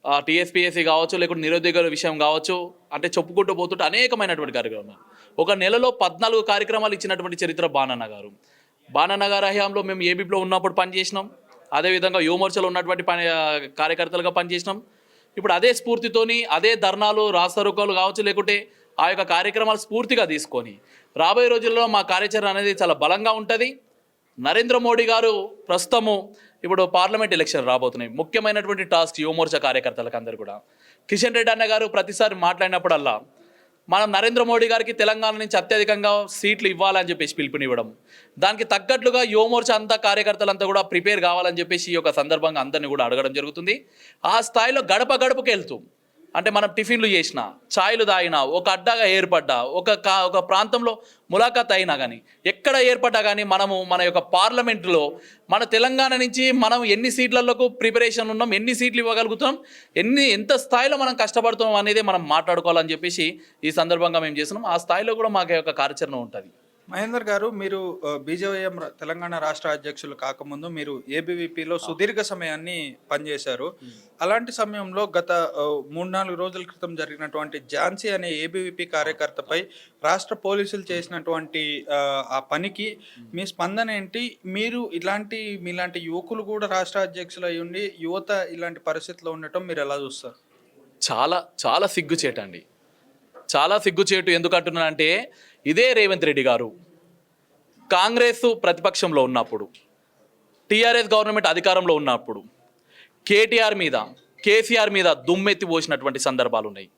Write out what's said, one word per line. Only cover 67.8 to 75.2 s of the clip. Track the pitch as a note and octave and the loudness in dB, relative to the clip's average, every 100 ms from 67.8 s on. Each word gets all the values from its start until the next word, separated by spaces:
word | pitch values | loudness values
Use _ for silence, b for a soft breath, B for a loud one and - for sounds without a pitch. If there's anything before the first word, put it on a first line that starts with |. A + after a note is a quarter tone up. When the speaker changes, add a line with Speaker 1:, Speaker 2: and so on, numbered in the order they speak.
| F#3 F3 D3 | -8 -8 -6
Speaker 2:
ఆ, | D3 C3+ | -6 -6
బీజేవైఎం | E3+ G3 F#3+ F#3+ F3 | -6 -4 -4 -6 -8
ర-, | D3+ _ | -14 _
తెలంగాణ | D#3+ E3+ F3 E3 | -10 -8 -8 -4
రాష్ట్ర | D#3 D3+ D#3+ | -4 -4 -4
అధ్యక్షులు | D3+ D3 D3 D3 C#3+ | -4 -6 -12 -16 -10
కాకముందు | C3+ C3 C#3+ C#3+ E3+ | -10 -8 -14 -14 -12
మీరు | D#3+ D3 C3 C3 | -10 -10 -10 -8
ఏబీవీపీలో | D3 E3 F3 E3 E3 D#3+ E3+ | -8 -6 -8 -8 -8 -6 -6
సుదీర్ఘ | E3+ D#3+ G#3 G#3+ G#3 | -6 -4 -2 -2 -6
సమయాన్ని | F#3+ E3 D#3 E3+ F3 D3 B2+ _ | -6 -8 -8 -8 -10 -10 -14 _
పనిచేశారు. | C#3+ D3+ C#3+ C#3 B2 D#3 | -6 -4 -8 -6 -6 -8
Speaker 1:
Hmm. | E3+ B2+ A2 B _ | -10 -20 -20 B _
Speaker 2:
అలాంటి | F3 A3+ A#3+ | 0 0 -2
సమయంలో | A#3 G#3 G#3 F#3+ F#3 G#3 | -6 -6 -6 -8 -4 -2
గత, | F3 | -2